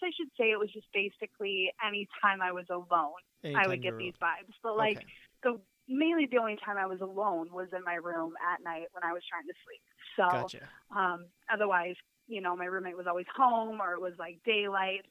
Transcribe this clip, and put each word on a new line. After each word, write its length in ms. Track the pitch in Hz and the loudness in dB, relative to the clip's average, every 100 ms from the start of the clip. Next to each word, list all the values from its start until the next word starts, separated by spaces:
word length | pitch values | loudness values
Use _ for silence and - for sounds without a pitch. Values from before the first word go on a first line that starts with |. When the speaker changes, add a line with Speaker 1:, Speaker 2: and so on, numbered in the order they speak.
Speaker 1:
I 80 | 359 320 | -2 -4
should 140 | 302 - | -6 2
say 140 | 226 | 4
it 80 | 214 | 4
was 120 | 208 | 0
just 160 | 214 - | -4 -6
basically 760 | 202 196 - 208 - 202 196 185 - | -2 -2 -4 -12 -6 -4 0 -2 -2
anytime 580 | 214 208 196 - 208 196 | -4 -2 -6 2 2 4
I 100 | 185 | 0
was 140 | 180 180 | -2 -4
alone, 540 | 180 175 175 151 175 _ _ | -6 2 4 4 -4 _ _
I 40 | 156 | -2
Speaker 2:
Anytime 220 | 143 190 | 2 4
Speaker 1:
would 80 | 180 | 2
Speaker 2:
you 40 | |
Speaker 1:
get 120 | 180 | -2
Speaker 2:
were 60 | 113 | -4
Speaker 1:
these 140 | 180 - | -6 -2
Speaker 2:
alone. 120 | 170 156 185 | 0 0 -6
Speaker 1:
vibes. 80 | - | -8
But, 160 | 226 214 | -2 2
like, 200 | 214 208 | 2 2
Speaker 2:
Okay. 100 | - - - _ | -6 -20 -20 _
Speaker 1:
the, 180 | 247 233 - _ - | -2 -2 -8 _ -4
mainly 400 | 262 320 339 285 | 2 4 4 4
the 60 | 247 | 2
only 200 | 226 208 | 2 -2
time 140 | - 202 | -4 -2
I 80 | 190 | -2
was 160 | 185 | -2
alone 480 | 190 190 208 170 165 | -6 0 2 2 -2
was 160 | 180 180 185 | -6 -6 -6
in 80 | |
my 120 | 180 170 | -4 -4
room 380 | 170 165 165 165 175 | -4 -4 -4 -2 -2
at 100 | 175 | -2
night 240 | 170 160 165 | -4 -8 -8
when 120 | 180 | -6
I 80 | 170 | -4
was 120 | 175 - | -4 -6
trying 200 | 170 151 | -10 -10
to 60 | - - | -14 -16
sleep. 160 | - _ _ - - | -20 _ _ -12 2
So, 80 | 180 | 4
Speaker 2:
Gotcha. 380 | 131 180 - - - - 202 | 4 0 -8 -16 -20 -8 0
Speaker 1:
um, 300 | 185 175 175 _ - | 2 0 -8 _ -4
otherwise, 440 | 214 208 180 175 175 - _ - | 0 4 4 2 -6 -14 _ -10
you 120 | 214 | -4
know, 160 | 180 180 | -2 -2
my 100 | 180 | -2
roommate 300 | 190 185 180 | -4 -4 -6
was 120 | 180 | -2
always 180 | 175 180 - | -2 -2 4
home 460 | 254 226 220 214 | 6 6 0 -2
or 120 | 190 | -2
it 80 | 175 | -2
was, 120 | 185 175 | -4 -6
like, 200 | 170 170 233 | -10 -8 0
daylight. 600 | 214 202 196 190 190 - | 2 2 0 0 -2 -6